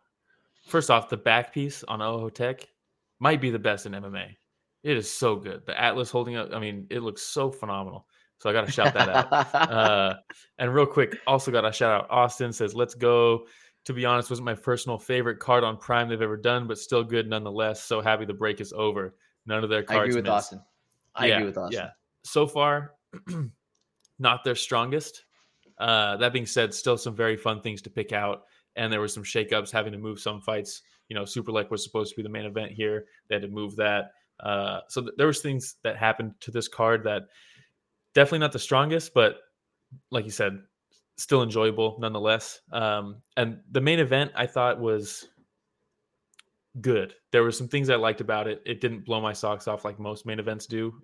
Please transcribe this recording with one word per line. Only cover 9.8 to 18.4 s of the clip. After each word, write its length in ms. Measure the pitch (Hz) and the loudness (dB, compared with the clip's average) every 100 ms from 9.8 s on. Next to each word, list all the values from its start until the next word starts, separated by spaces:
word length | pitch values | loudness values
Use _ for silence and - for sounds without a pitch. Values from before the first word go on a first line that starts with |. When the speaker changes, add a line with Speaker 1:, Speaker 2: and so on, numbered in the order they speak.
| 110 104 98 95 - - _ - | 4 4 2 -2 -10 -20 _ -6
Speaker 1:
and 140 | 123 | 0
real 120 | 135 139 | 4 4
quick, 320 | 147 131 - - | 4 2 0 0
also 240 | 135 135 | 2 2
gotta 200 | 120 110 | 2 2
shout 200 | - 117 104 | 2 2 2
out 80 | - | 2
Austin, 400 | 123 120 - 120 | 2 2 0 -6
says, 240 | 110 107 113 | -2 -4 0
"Let's 180 | 120 | -2
go. 520 | 120 120 120 117 117 117 - _ _ - | 2 4 6 6 4 -2 -20 _ _ -8
To 80 | |
be 100 | 123 123 | -2 2
honest, 240 | 123 120 | 2 0
wasn't 160 | 123 120 | -4 -4
my 80 | 110 | -4
personal 420 | - 123 127 113 | -2 -2 -2 -6
favorite 400 | - 127 117 104 | 0 0 0 -2
card 240 | - 123 | 4 4
on 140 | 113 107 | 4 0
Prime 320 | - 120 117 | 0 0 2
they've 120 | 113 | 0
ever 140 | 110 107 | -2 0
done, 300 | 120 123 117 | 2 2 0
but 100 | 110 | -6
still 260 | - 120 | 0 0
good 260 | 113 117 110 | 2 0 0
nonetheless. 540 | 110 107 101 110 107 | -4 -4 -2 -2 -2
So 180 | - 110 | -2 0
happy 240 | 107 110 104 | 2 2 0
the 80 | |
break 260 | 101 | -2